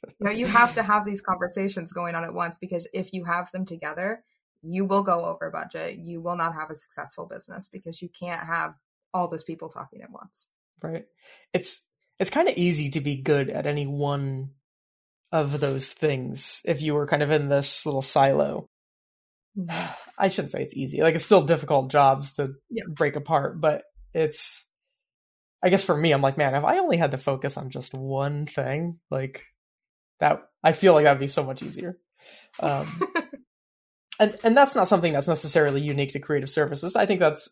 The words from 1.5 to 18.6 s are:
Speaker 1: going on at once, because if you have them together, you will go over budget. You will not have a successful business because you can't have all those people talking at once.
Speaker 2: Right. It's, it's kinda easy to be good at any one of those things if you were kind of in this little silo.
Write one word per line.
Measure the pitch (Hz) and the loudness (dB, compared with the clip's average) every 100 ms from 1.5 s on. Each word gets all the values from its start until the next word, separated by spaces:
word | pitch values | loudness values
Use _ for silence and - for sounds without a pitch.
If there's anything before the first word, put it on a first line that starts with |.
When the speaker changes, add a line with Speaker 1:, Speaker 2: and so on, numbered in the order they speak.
| 196 196 190 165 | -4 -4 -6 -8
Speaker 1:
going | 175 175 165 | -8 -6 -6
on | |
at | 165 | -6
once, | 175 170 - | -6 -6 -6
because | 180 175 170 | -8 -8 -6
if | 185 185 | -8 -6
you | 185 170 | -8 -4
have | 175 180 | -4 -4
them | 185 185 | -8 -8
together, | 165 156 160 196 233 _ _ _ _ | -8 -10 -6 -6 -6 _ _ _ _
you | 160 185 196 | -6 -4 2
will | 196 | 2
go | 196 170 170 | 2 0 -2
over | 165 160 | -6 -8
budget. | 160 - 165 165 - | -8 -10 -8 -10 -10
You | 170 170 | -12 -10
will | 170 175 | -6 -4
not | 165 156 | -4 -6
have | 156 | -10
a | 151 | -14
successful | - - - - 170 | -16 -16 -14 -14 -14
business | - - - - | -16 -16 -16 -16
because | 190 165 165 | -16 -16 -16
you | 175 | -18
can't | - 175 170 | -14 -10 -10
have | 165 165 160 - _ _ _ | -6 -6 -6 -10 _ _ _
all | 185 170 | -4 -4
those | 160 | -6
people | - 165 160 | -10 -12 -14
talking | - 139 - | -16 -18 -20
at | - | -20
once. | - 190 - - _ _ _ | -20 -20 -20 -20 _ _ _
Speaker 2:
Right. | 160 165 - _ - - _ | -10 -10 -12 _ -20 -20 _
It's, | 180 - - _ _ _ - | -4 -4 -8 _ _ _ -6
it's | 190 | -2
kinda | 294 370 - | 2 2 2
easy | 175 151 143 | 2 2 -2
to | 151 | -2
be | 143 135 | -4 -2
good | 139 143 135 | 2 2 2
at | 151 147 | -2 -4
any | 147 139 | -4 -4
one | 143 143 143 139 135 135 - _ _ _ _ _ _ _ | -2 -2 -2 -4 -6 -10 -14 _ _ _ _ _ _ _
of | 160 143 143 | 0 0 0
those | 139 135 - | -2 -2 -4
things | - 151 131 127 135 - - - | -2 -2 0 -4 -6 -6 -4 -2
if | 143 | -2
you | 151 147 | 0 0
were | 147 | 2
kind | 147 | 2
of | 147 | 4
in | 151 139 | 2 4
this | 143 139 - 156 | 2 2 -2 -2
little | 135 | -2
silo. | 135 143 139 139 143 113 | 2 4 6 6 2 -2